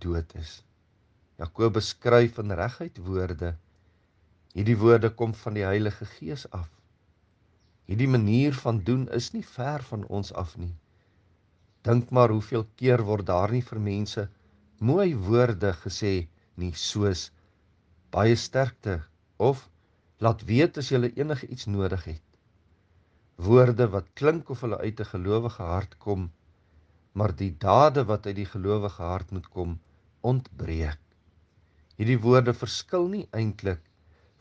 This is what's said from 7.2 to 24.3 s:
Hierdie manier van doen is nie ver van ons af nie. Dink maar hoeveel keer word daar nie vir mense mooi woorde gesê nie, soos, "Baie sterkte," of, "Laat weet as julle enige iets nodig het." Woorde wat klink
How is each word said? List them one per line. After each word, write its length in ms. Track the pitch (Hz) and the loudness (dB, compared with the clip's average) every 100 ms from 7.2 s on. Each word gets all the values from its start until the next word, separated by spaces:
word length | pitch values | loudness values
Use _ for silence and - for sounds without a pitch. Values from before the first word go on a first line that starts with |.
| _ _ _ _ _ _ - | _ _ _ _ _ _ -6
Hierdie 280 | 107 135 127 | 0 2 2
manier 360 | 104 117 143 | 4 4 2
van 300 | 131 120 110 | 0 -2 -2
doen 240 | 85 131 123 | 0 -2 -2
is 240 | 120 - | -6 -6
nie 120 | 226 - | -10 -12
ver 380 | - 131 147 | -8 -8 -8
van 240 | 127 110 - | -8 -10 -6
ons 260 | 101 98 | -6 -6
af 240 | - 90 87 | -8 -10 -8
nie. 180 | 87 82 _ _ _ _ _ _ _ _ _ _ | -12 -12 _ _ _ _ _ _ _ _ _ _
Dink 280 | 117 120 117 | 2 2 4
maar 200 | 127 117 | 4 6
hoeveel 360 | 107 - 117 107 - | 4 -2 -6 -6 -2
keer 280 | 127 120 | 2 2
word 220 | 104 104 95 | 2 -2 0
daar 260 | 90 101 | 0 2
nie 100 | 123 | -2
vir 180 | 127 110 | -4 -6
mense 500 | 104 101 104 110 101 _ _ _ _ - | -4 -4 -4 -6 -8 _ _ _ _ -4
mooi 360 | 110 175 190 120 | 0 2 2 0
woorde 580 | 92 117 123 92 101 | 2 4 4 2 -2
gesê 540 | 87 101 - 104 92 82 _ _ - | -2 -8 -4 -2 -2 -4 _ _ -8
nie, 160 | 90 | -8
soos, 580 | 78 - 104 104 90 - _ _ _ _ _ _ _ - 82 | -6 -6 -2 0 -2 -8 _ _ _ _ _ _ _ -6 2
"Baie 200 | 113 117 | 4 2
sterkte," 640 | - 131 127 - 104 85 - _ _ - | 0 -2 -2 -4 -6 -6 -8 _ _ 0
of, 320 | 120 131 - _ _ _ _ - | 2 2 -8 _ _ _ _ 0
"Laat 200 | 113 110 92 | 0 0 0
weet 280 | 117 170 156 | 2 2 0
as 120 | 127 | -2
julle 220 | 131 117 117 | 0 0 -4
enige 320 | 151 143 - | -4 -4 -8
iets 180 | 127 107 | -10 -6
nodig 380 | 101 95 92 80 | -2 -2 -4 -8
het." 100 | 80 _ _ _ _ _ _ _ _ _ _ _ - 87 | -14 _ _ _ _ _ _ _ _ _ _ _ -6 6
Woorde 400 | 123 123 113 117 98 | 6 6 4 0 -2
wat 180 | - | -8
klink 360 | - 143 | 0 0